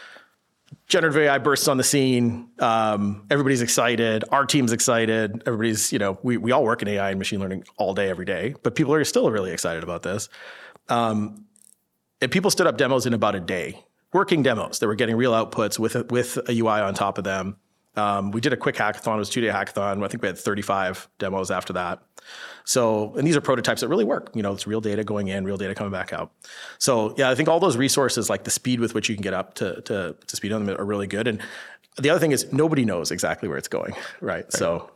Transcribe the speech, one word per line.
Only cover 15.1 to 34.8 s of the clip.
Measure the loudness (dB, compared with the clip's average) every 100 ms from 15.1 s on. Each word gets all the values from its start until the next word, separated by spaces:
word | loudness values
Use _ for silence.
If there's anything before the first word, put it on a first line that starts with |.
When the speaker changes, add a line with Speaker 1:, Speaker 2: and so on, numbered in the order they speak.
| 2
Speaker 1:
real | 4
outputs | 4 2 -2 -2 0
with | -2 -2
a, | 0
with | -2 0 -4 -2
a |
U | 0 2
I | 2
on | 0
top | 0 -2 -2
of |
them. | -4 -4 -4 -10 _ _ _ -2
Um, | 0 0 -2
we | -2
did | 0
a | 0
quick | 0 0
hackathon. | -2 -2 -2 -2
It |
was | -2
a |
two-day | 0 0
hackathon. | 0 -2 -2 -2 -2
I | -4
think | -4
we | -4
had | -4
thirty-five | -4 -4 -2 -2 -2 -6 -12 -8
demos | -4 -2 -2
after | -4 -4
that. | -6 -4 -8 _ -20 -20 -18 -18 -12
So, | 0 2 4 2 -2 0
and | 2
these | 2
are |
prototypes | 2 2 0 0
that | 0
really | 2
work. | 2 -2 -4
You | -4
know, | -4
it's | -4 -4
real | -4
data | -2 -2
going | -2 -2 -2
in, | -4
real | -4 -4
data | -4
coming | -4 -6
back | -6 -6
out. | -6 -8 _ -20 -18 -18 -2
So, | 2 2 2 2
yeah, | 2
I |
think | 4 4
all | 4
those | 4 4
resources, | 2 4 2 2 0
like, | -2
the | -2
speed | -2 0 0
with | 0
which | 0 -2
you | -2
can |
get | -2
up | -4 -6
to, | -6 -6 -6
to, | -4 -4 -4 -8
to | -12 -8
speed | -4
on | -2
them | -2 -2
are |
really | -2 -2 -2
good. | -2 -2
And | -4 -8 -16 -18 -20 _ -2
the | 2
other | 4
thing | 4
is | 2 0
nobody | 0 2 2
knows | 2 0 -4
exactly | -2 -2 -2 -4
where | -6
it's | -4
going, | -6 -6 -8 -14 -8
right? | -6 -6
Speaker 2:
Right. | -6
Speaker 1:
So | -2 0 -2